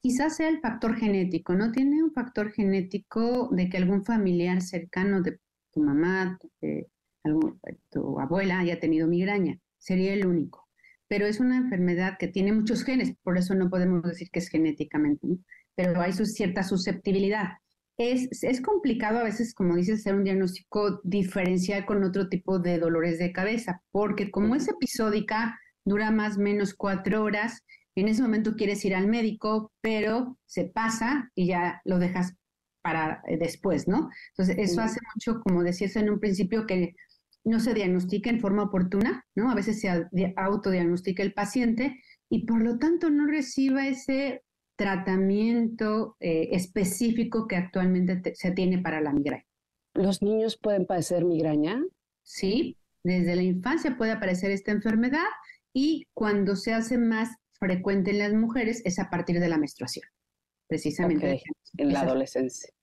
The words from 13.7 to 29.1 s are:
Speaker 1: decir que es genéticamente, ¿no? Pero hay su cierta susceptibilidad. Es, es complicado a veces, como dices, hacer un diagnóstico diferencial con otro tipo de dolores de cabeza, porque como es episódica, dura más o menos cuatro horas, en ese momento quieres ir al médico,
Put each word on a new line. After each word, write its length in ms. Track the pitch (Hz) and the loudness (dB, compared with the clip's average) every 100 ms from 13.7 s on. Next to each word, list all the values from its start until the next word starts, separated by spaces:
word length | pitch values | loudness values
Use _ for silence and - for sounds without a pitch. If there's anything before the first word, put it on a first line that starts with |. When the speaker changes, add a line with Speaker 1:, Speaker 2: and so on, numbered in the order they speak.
| 185 180 180 | 2 2 2
Speaker 1:
decir 260 | 170 165 175 | 0 -6 -6
que 80 | 175 | -6
es 100 | - | -2
genéticamente, 760 | 156 160 151 151 147 147 147 - | 2 2 0 -4 0 2 2 0
¿no? 120 | 180 - - _ | -4 -6 -20 _
Pero 260 | - 180 175 | -2 0 2
hay 120 | 185 | 0
su 120 | 185 | 0
cierta 380 | 214 - 196 180 | -2 -2 -2 -2
susceptibilidad. 920 | 185 190 190 - - 190 196 214 185 - _ _ _ - | -2 -2 -2 -4 0 2 2 0 -2 -8 _ _ _ -4
Es, 480 | 240 254 254 - | 0 0 -2 -4
es 160 | - 254 | -2 -2
complicado 580 | 254 415 311 - 214 226 | 0 0 2 0 0 0
a 60 | |
veces, 300 | 226 208 226 | 0 -2 -4
como 200 | - 180 | 0 2
dices, 260 | 175 180 214 | 2 2 0
hacer 140 | 208 | 0
un 100 | 196 | 2
diagnóstico 760 | 196 190 185 185 _ 208 208 196 | 2 2 0 -2 _ -2 0 -2
diferencial 840 | 180 202 185 202 185 185 185 202 | -2 0 0 0 2 2 2 -2
con 200 | 196 202 | 0 0
otro 240 | 190 190 185 | 2 0 -2
tipo 320 | 180 - 190 | -2 0 0
de 180 | 175 170 | 2 2
dolores 400 | 165 165 170 165 | 2 2 0 0
de 140 | 180 | -2
cabeza, 500 | - 190 226 208 180 _ | -2 -2 -2 -4 -8 _
porque 400 | 190 208 208 202 | -2 0 0 -2
como 240 | 196 214 | 0 2
es 140 | 269 - | 2 0
episódica, 880 | - 262 - 220 214 208 214 226 - - _ | -2 -4 0 0 0 0 -2 -2 -6 -18 _
dura 280 | - 202 214 | -2 0 2
más 260 | 220 214 202 | 0 0 0
o 20 | |
menos 340 | 202 208 196 | 0 2 -2
cuatro 500 | - 202 190 190 214 | -2 -4 -2 0 0
horas, 400 | 214 208 220 - _ - _ | 0 0 -4 -6 _ -20 _
en 140 | - 202 | -2 0
ese 120 | 220 | 2
momento 360 | 247 247 214 214 | 2 2 0 0
quieres 280 | 202 208 | -2 0
ir 100 | 196 | 0
al 120 | 185 | 0
médico, 680 | 196 | 2